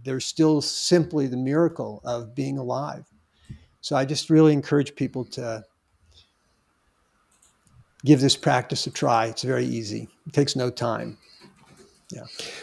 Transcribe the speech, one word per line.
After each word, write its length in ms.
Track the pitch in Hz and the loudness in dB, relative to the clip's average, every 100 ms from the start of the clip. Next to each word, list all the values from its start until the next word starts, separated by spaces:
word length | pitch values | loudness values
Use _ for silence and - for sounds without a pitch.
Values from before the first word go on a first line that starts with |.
there's 200 | 123 131 | -6 -6
still 360 | - - 156 151 | -4 2 4 4
simply 680 | 139 - - 180 165 156 135 | 0 -4 2 2 2 0 -2
the 100 | 123 | -2
miracle 640 | 131 151 170 165 113 104 | 0 2 2 0 -8 -8
of 280 | 120 120 113 | -6 -6 -6
being 240 | 127 135 139 | -6 -4 -4
alive. 480 | 123 127 147 139 - _ _ _ - - _ _ | -4 -4 -6 -10 -16 _ _ _ -20 -20 _ _
So 160 | - 139 | -2 0
I 80 | |
just 260 | 135 147 - | 0 -2 4
really 220 | 160 156 | 8 8
encourage 420 | 147 - 147 135 | 6 2 0 0
people 300 | - 131 131 123 | -4 -6 -6 -10
to 320 | - 120 110 107 _ _ _ _ _ _ _ _ _ _ _ _ _ _ _ _ _ _ _ _ _ _ _ | -10 -8 -10 -12 _ _ _ _ _ _ _ _ _ _ _ _ _ _ _ _ _ _ _ _ _ _ _
give 160 | 131 143 | 4 6
this 160 | 135 - | 6 2
practice 500 | - 127 123 - - | 0 0 0 -6 -6
a 60 | |
try. 340 | - 143 117 113 | -4 0 2 0
It's 160 | 113 | -4
very 240 | 127 127 127 | -4 -2 -2
easy. 400 | 117 107 113 113 _ - | -4 -6 -10 -12 _ -4
It 40 | |
takes 220 | 143 139 | 0 0
no 160 | 131 123 | 0 -4
time. 480 | - 120 110 117 110 _ _ - _ _ - - _ - | -2 -4 -4 -8 -14 _ _ -20 _ _ -20 -20 _ -20
Yeah. 140 | - - - - - | -18 -16 -14 -14 -14